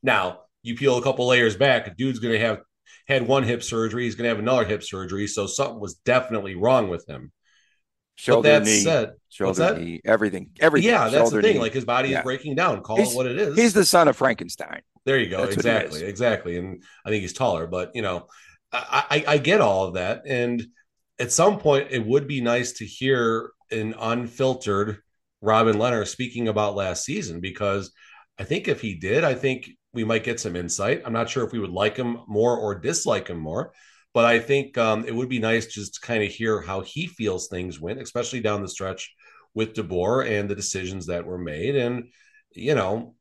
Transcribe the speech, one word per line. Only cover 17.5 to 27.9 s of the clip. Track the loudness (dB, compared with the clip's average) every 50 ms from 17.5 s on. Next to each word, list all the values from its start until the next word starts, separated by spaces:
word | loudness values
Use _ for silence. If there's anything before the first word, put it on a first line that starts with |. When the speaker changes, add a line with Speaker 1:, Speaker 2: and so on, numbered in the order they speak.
| 2 0 -2 -4
Speaker 1:
but, | -4 -4 -6 -4 -6
you | -6
know, | -4 -4 -4 -4 -8 _ -20 -20 -20 -20 _ _ _ _
I, | -6 -6 -6 0 0 0 0 2 0 0 2 2
I, | 2
I | 2
get | 4 4 4 6
all | 6 4 4 2 0
of | 0 -2
that. | -4 -2 -2 -4 -4 -4
And | -4 -2 0 0 0 -2 -4 -6 -8 _ _ _ _ _ _ _ _ _ _
at | -4 -2 2
some | 4 4 4 4 4
point, | 2 4 4 4 2 0
it | -4 -4 0
would | 2 2 2 2 0
be | -4 -2
nice | 0 0 0 0 0 -4 -6
to | -10 -12
hear | -14 -10 -4 0 2 2 4 4 2 0 0 -4 -8 _ _ _ _
an | -6 -4 -4 -4 -6 -6
unfiltered | -4 -2 -2 -2 -4 -8 -4 0 0 0 0 -2 -2 -2 0 0 0 -2 -2 -8 _ _ _ _ _ _ _ _
Robin | 0 2 4 6 6 6 4
Lehner | 4 2 2 2 0 -2 -4
speaking | -6 -8 -8 -8 -6 -4 -2 0
about | 0 0 0 0 0
last | -2 -4 -4 -4 -6 -6
season, | -6 -6 -6 -6 -8 -8 -8
because | -8 -10 -6 -4 -2 -2 -2 -2 -4 -8